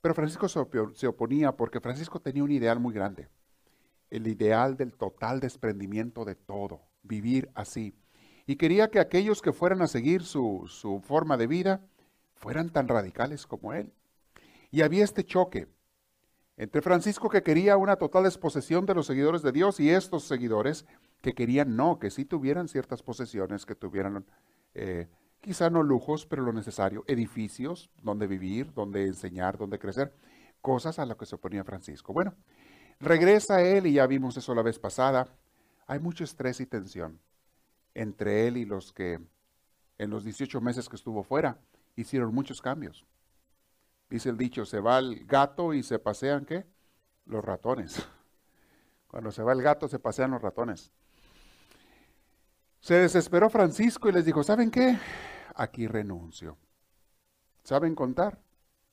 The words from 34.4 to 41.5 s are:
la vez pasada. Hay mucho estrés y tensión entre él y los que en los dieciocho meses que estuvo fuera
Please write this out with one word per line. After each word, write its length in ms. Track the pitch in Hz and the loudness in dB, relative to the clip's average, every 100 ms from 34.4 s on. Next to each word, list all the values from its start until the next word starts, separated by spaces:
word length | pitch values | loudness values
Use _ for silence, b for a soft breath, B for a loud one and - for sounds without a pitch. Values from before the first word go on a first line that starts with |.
| 123 | -2
la 80 | 117 | 0
vez 160 | 113 110 | 0 -2
pasada. 500 | 101 - 131 131 131 _ _ _ _ _ _ | -6 0 2 4 0 _ _ _ _ _ _
Hay 140 | 143 | -6
mucho 240 | 170 165 | -6 -6
estrés 340 | 156 - 127 123 | -10 -4 -4 -4
y 60 | 127 | -8
tensión 540 | 117 95 95 80 80 _ _ _ _ _ _ _ | -8 -10 -10 -12 -12 _ _ _ _ _ _ _
entre 560 | - 110 98 104 104 117 | -8 -8 -4 0 2 2
él 80 | 120 | 0
y 80 | |
los 300 | 107 98 - | -6 -8 -8
que 260 | - 92 82 85 _ _ _ _ _ _ _ | -8 -6 -6 -10 _ _ _ _ _ _ _
en 120 | 104 | -8
los 140 | 107 | -8
dieciocho 360 | 104 104 135 123 | -10 -8 -8 -4
meses 260 | 120 123 117 | -4 -4 -8
que 80 | 107 | -12
estuvo 260 | - 107 | -8 -8
fuera 380 | 98 139 151 | -4 -2 -2